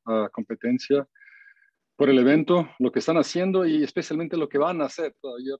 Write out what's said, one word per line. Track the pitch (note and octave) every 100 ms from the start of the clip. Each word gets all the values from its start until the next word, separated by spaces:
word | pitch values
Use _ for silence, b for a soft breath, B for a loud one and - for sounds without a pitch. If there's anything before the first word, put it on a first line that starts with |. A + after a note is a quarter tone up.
ah, | A#2 A2 G#2
Competencia | - A2+ A#2 A#2+ B2+ - C#3 C#3 b b b b b b _ _ -
por | C#3
el | C3
evento, | B2 D#3 D3+ F3 D#3 -
lo | B2+
que | -
están | - E3
haciendo | C#3+ F3 F#3+ F#3 E3+
y | D#3
especialmente | C#3 - - D#3 E3 E3
lo | D3
que | C#3+
van | D#3 F3
a | C3+
hacer | - D#3 _
todavía | C3+ B2 C3